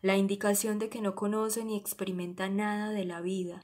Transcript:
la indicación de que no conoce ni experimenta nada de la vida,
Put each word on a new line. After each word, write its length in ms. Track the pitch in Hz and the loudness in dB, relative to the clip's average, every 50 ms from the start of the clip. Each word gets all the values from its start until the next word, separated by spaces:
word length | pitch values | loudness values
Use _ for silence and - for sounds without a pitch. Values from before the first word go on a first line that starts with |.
la 140 | - 190 196 | 2 4 6
indicación 640 | 196 196 196 202 202 214 202 202 202 - 220 214 214 | 6 6 4 2 2 2 2 4 4 2 0 0 0
de 80 | 220 220 | -2 -4
que 120 | - 240 | -4 -2
no 140 | 214 196 190 | -2 -2 -2
conoce 500 | - 208 202 214 220 220 220 214 226 220 | 0 -2 0 0 0 0 0 -2 -2 -4
ni 120 | 220 214 | -2 -4
experimenta 720 | 202 202 - - - 196 190 180 180 175 175 180 180 190 196 | -4 -4 -6 -6 -4 -4 -2 -2 -2 -4 -4 -4 -4 -2 0
nada 420 | 196 202 214 208 208 208 214 214 | 0 0 0 0 0 -2 -2 -2
de 140 | 214 202 185 | -2 -2 -2
la 160 | 180 170 170 | -2 -4 -4
vida, 420 | 170 185 190 190 180 175 175 185 | -4 -2 -2 -2 -4 -6 -8 -8